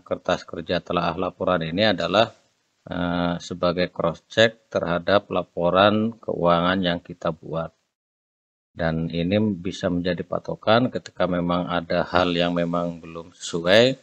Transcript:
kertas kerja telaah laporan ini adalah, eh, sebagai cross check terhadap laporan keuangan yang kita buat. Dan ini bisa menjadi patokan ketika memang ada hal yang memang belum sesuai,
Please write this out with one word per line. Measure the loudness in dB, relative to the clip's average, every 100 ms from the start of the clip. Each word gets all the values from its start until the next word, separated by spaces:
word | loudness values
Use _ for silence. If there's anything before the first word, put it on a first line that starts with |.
kertas | -6 -6 -2 -4 -4
kerja | -10 -4 -4
telaah | -2 -2 -2 -2
laporan | -4 -2 0 0
ini | 0 0 0
adalah, | 0 2 2 2 -2 _ _ _ _ -10
eh, | -4 -2 0 -2 -4
sebagai | -8 -2 -2 0 -2 -2
cross | -4 -4 -2
check | 4 4 2 _
terhadap | -4 -2 -2 2 2 2
laporan | -6 -4 -2 2 6 4 4 0 -4
keuangan | -6 0 2 4 2 0
yang | 0 -4
kita | -8 -6 -6
buat. | -6 -8 -6 -8 _ _ _ _ _ _ _ _ _ _ -6
Dan | -4 -2 -4
ini | -2 0 0 0 -2
bisa | -6 -4 -2
menjadi | -2 -2 -4 -4
patokan | -8 -8 -4 2 4 2
ketika | -4 -8 -4 -2
memang | 0 0 -2 -2
ada | -4 -2 -2
hal | 0 0 2 0
yang | 0
memang | 0 -2 -2 -4 -8
belum | -14 -14 -16
sesuai, | -16 -8 -4 4 6 6 2